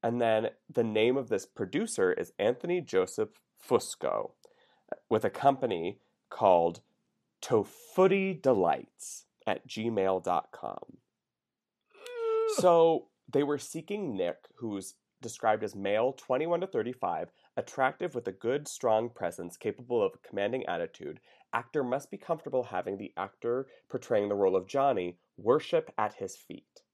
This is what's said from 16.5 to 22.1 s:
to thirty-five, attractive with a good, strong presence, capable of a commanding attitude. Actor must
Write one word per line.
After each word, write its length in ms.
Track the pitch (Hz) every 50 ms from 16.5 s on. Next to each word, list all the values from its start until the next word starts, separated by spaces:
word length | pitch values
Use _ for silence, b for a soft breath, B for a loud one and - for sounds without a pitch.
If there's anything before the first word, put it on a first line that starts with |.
| 175 170
to 60 | 180 185
thirty-five, 640 | - 120 107 117 98 - - 92 87 80 85 85 b b b b b
attractive 600 | - 120 - - - 131 131 139 - - 180 143
with 120 | 127 113 -
a 40 |
good, 360 | 92 - - 113 127 151 147 -
strong 420 | - - - 123 110 107 117 120
presence, 460 | 113 - 95 87 85 - 90 87 -
capable 480 | - - 107 101 - 123 120 123 120 104
of 100 | 95 -
a 120 | - _ -
commanding 380 | - 101 101 104 120 131 -
attitude. 540 | - 87 85 87 85 _ - 98 90 78 - b b b b b b -
Actor 300 | 117 120 - - 151 135
must 260 | 123 123 139 139 -